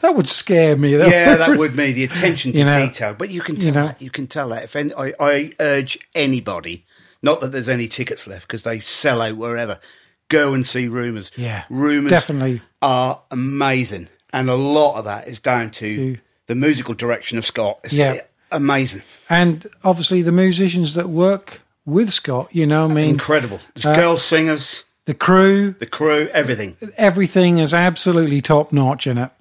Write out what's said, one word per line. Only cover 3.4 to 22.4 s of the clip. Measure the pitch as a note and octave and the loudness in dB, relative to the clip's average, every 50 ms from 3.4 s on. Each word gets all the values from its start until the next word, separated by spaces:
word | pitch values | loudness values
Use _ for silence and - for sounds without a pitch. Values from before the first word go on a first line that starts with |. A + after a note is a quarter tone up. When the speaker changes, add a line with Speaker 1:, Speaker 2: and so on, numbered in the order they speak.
Speaker 2:
can | E3 - E3 G#3 | -8 -8 -6 -2
Speaker 1:
you | F#3 D#3+ | -2 0
Speaker 2:
tell | C#3 D3 D3 | 2 0 0
Speaker 1:
know. | D3+ | -2
Speaker 2:
that. | C3+ _ | -6 _
You | C#3 C3 | -18 -14
can | - - C3+ | -12 -12 -10
tell | B2+ - D#3 C#3+ B2+ | -8 -6 -8 -6 -6
that. | A2+ A2+ A2+ | -6 -10 -10
If | A2+ - | -8 -8
any, | D3 D3 D3 C#3+ | -6 -6 -6 -6
I, | - C3+ C3+ C3 - | -6 -8 -8 -4 -2
I | D3 C#3+ C#3+ C#3+ D3 D#3+ - _ | 0 2 2 2 -2 -6 -6 _
urge | D#3+ D3 C#3 C#3 C3+ C3 - - - _ _ | -2 0 0 0 -2 -4 -8 -12 -12 _ _
anybody, | D3+ D3 C3+ C3 B2 - - G2 F2 - E2+ F2 E2+ _ _ _ _ _ _ _ _ | -2 0 0 0 -2 -4 -6 -8 -8 -10 -12 -14 -14 _ _ _ _ _ _ _ _
not | - C#3+ D#3 E3 | 0 0 0 0
that | - C3 | -2 -8
there's | C3+ C3+ A#2+ A#2 | -6 -6 -4 -2
any | C3 B2 A#2 A2 | -2 -2 -2 -6
tickets | - - B2+ - A2+ - - | -6 -8 -6 -6 -6 -10 -10
left | - G2 F#2+ - _ | -14 -14 -18 -16 _
'cause | - A2+ - | -14 -10 -8
they | A#2 A2+ A2 | -8 -8 -8
sell | G2+ - - - - D3 B2+ A#2 | -8 -8 -8 -2 -2 0 0 0
out | A2+ A2 A2 A2 | -2 -4 -6 -6
wherever, | A2+ A#2+ A#2 A#2 A#2 A2 G2+ - _ - - _ _ _ _ _ _ _ | -8 -8 -6 -6 -6 -8 -8 -12 _ -20 -20 _ _ _ _ _ _ _
go | - D#3 D3 C#3+ C3+ | 2 2 2 2 0
and | C3 B2 | 0 -2
see | - - B2+ B2+ A#2+ | -2 -4 -4 -6 -6
Rumours. | A#2 B2 A#2+ A#2+ A#2 G#2+ F#2+ - _ | -6 -6 -6 -6 -8 -8 -12 -14 _
Speaker 1:
Yeah, | - B2 A#2 G#2+ G#2 F2+ - | -10 -8 -8 -8 -10 -12 -10
Speaker 2:
Rumours | B2 C3 C#3+ D3 D3 D3 C#3 D3 | -6 -2 -2 0 0 0 2 4
Speaker 1:
definitely. | F3+ E3+ - - D3+ C#3 C3 C3 B2+ A2+ - _ _ _ - | 2 2 2 0 -4 -4 -2 -2 -4 -6 -8 _ _ _ 0
Speaker 2:
are | C#3 B2+ B2 B2+ B2+ C3+ - _ _ | 0 0 0 0 -2 -4 -8 _ _
amazing, | - B2+ B2 C3+ C#3 C#3 C#3 C#3 C3+ C3 B2+ G#2 G2+ F#2+ F2 - _ _ _ _ | -8 -6 -6 -4 -4 -2 0 0 0 0 -2 -4 -8 -12 -14 -16 _ _ _ _
and | - C3 C3 C3 | -6 -4 -2 0
a | B2+ | 0
lot | B2+ C#3 C#3 D3 D3+ D3+ C#3+ B2 A2+ | 0 0 2 2 4 4 4 2 0
of | G#2+ | -6
that | G#2 G2+ G#2+ - - | -8 -8 -10 -10 -14
is | B2+ G#2+ | -16 -6
down | _ C3+ B2 A#2+ A#2 A2 | _ -2 0 0 -2 -6
to | G#2+ - A2+ G#2+ G#2+ A2 C3+ C3 C3 | -10 -10 -8 -8 -6 -4 -6 -6 -6
Speaker 1:
To | A2 _ _ _ _ _ _ | -10 _ _ _ _ _ _
Speaker 2:
the | A#2+ | -4
musical | B2 C3+ D3+ D3+ B2 B2 - A#2 | 0 0 0 0 0 -2 -8 -8
direction | A2 - A#2+ A#2 G#2 - - - A2+ | -6 -2 -4 -4 -4 -4 -6 -6 -4
of | A2+ | -6
Scott. | - - - A2+ G2+ G#2+ - - | -4 -4 -2 -4 -4 -4 -6 -10
It's | A#2 C#3 | -4 0
Speaker 1:
Yeah. | D3 D3 C3+ B2+ - - _ _ _ _ _ | 0 2 0 0 -4 -10 _ _ _ _ _
Speaker 2:
amazing. | - D#3+ C#3+ C#3 C#3+ C3+ C3+ B2 - - - - - - _ - | -6 -2 0 0 0 0 -2 -4 -6 -10 -14 -20 -20 -20 _ 0
Speaker 1:
And | E3+ E3+ F3 F3 D#3+ D#3 - - - _ - | 2 4 4 4 2 -2 -8 -20 -20 _ 0
obviously | G3 F3+ E3+ E3 - F#3+ F3+ | 0 0 2 0 0 0 0
the | E3+ E3 | 2 2
musicians | E3+ F3+ F#3+ F#3+ F3+ E3+ G3 F#3 E3+ F3+ E3+ D3+ D3 | 2 4 4 4 2 2 0 0 2 0 -2 -2 -2
that | E3+ F3 F3+ | -4 -6 -4
work | E3 D#3+ F3 F#3+ G3 F#3+ - - - - _ _ _ _ _ | 0 2 2 2 2 0 -4 -16 -20 -20 _ _ _ _ _
with | C#3+ C#3+ F3+ A#3 G#3 | -2 0 2 2 2
Scott, | - - - - C3+ B2 | 0 -4 -2 -2 -4 -4